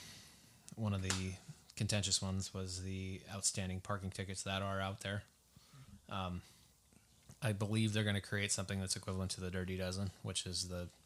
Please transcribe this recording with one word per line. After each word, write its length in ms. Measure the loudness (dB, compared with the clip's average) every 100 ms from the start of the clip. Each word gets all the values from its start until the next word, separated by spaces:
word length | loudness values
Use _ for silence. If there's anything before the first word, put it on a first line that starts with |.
| -14 -16 -18 -20 -20 -20 -14 -2
one 180 | 2
of 80 | 2
the 300 | 2 2 2 -4 -10 -16 -10 0
contentious 460 | 2 4 4 4
ones 320 | 4 2 0
was 280 | -2 -4 -4
the 360 | -4 -2 -2 -6 -6
outstanding 460 | 0 0 2 0 -2
parking 300 | -2 -2 -2
tickets 320 | -4 -4 -4
that 180 | -2 0
are 180 | 0 0
out 200 | 0 -2
there. 220 | -2 -2 -4 -18 _ -20 -20 -20 -16 -16 -6
Um, 340 | -2 -2 -2 -8 -20 -20 -20 -20 -20 -20 -20 -20 -2
I 100 | 0
believe 400 | 2 2 4 4
they're 120 | 6
gonna 160 | 4 4
create 320 | 2 0 2
something 260 | 2 2 0
that's 160 | 0
equivalent 380 | -2 -2 0 0
to 80 | -2
the 100 | -2
Dirty 260 | -2 0 0
Dozen, 340 | 0 0 -2 -4
which 240 | -4 -2 -2
is 220 | -2 -2
the, 180 | -2 -6 -10